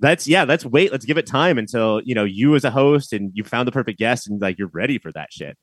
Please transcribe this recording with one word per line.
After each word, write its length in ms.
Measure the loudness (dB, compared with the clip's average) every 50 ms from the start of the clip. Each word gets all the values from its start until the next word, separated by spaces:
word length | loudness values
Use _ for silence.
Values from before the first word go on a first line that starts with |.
let's, 240 | 2 2 2 2 2 2
yeah, 160 | 2 4 4
let's 200 | 4 2 0 0
wait. 280 | 2 2 2 2 2
Let's 120 | 0 -4 -4
give 100 | -2 -2 -2
it 80 | -2
time 300 | -2 0 0 2 2 2 0
until, 440 | -2 -4 -2 0 0 0 0 -2 -2
you 100 | -2 -2
know, 100 | 0 0
you 300 | -2 0 2 4 4 4
as 80 | 4 2
a 60 | 2
host 420 | 2 4 4 4 4 2 0 -2
and 180 | -6 -6 -6 -6 -8
you 100 | -8 -8
found 220 | -4 -2 -2 -2 -2
the 40 |
perfect 260 | -2 -4 -4 -4 -4 -2
guest 300 | 0 0 0 -2 -4 -8
and, 120 | -6 -4
like, 160 | -2 -4 -4 -4
you're 120 | -8 -8
ready 260 | -6 -4 -4 -4 -4 -4
for 120 | -6 -10
that 200 | -12 -12 -14 -14
shit. 240 | -14 -14 -14 -14 -10 _